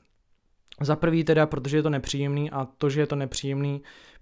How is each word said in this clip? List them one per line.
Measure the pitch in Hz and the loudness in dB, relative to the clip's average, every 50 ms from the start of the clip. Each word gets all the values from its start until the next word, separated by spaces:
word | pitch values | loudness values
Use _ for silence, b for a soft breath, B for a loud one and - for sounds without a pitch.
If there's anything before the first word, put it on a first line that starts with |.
| _ _ _ _ _ _ _ _ _ _ _ _ _ - - - | _ _ _ _ _ _ _ _ _ _ _ _ _ -18 -10 -4
Za | 147 139 151 | 0 0 0
prvý | 156 - 165 160 165 160 | 2 2 2 2 2 4
teda, | 156 160 156 151 | 4 4 4 4
protože | 151 156 139 127 135 143 156 | 2 0 -2 -4 0 0 0
je | 151 | 2
to | 160 | 2
nepříjemný | 147 135 123 - - 139 143 139 143 147 147 151 | 0 -2 -2 -4 -4 -2 -2 -2 0 -2 -2 -2
a | 143 139 131 | -4 -6 -6
to, | 123 - - 151 143 | -6 -6 -2 -2 0
že | 135 151 | 2 2
je | 147 147 | 0 0
to | 151 | 0
nepříjemný, | 139 139 131 - - - 139 139 139 143 143 139 139 143 B B B B B B B | -4 -4 -4 -6 -6 -4 -4 -2 -2 -2 -2 -4 -6 -8 B B B B B B B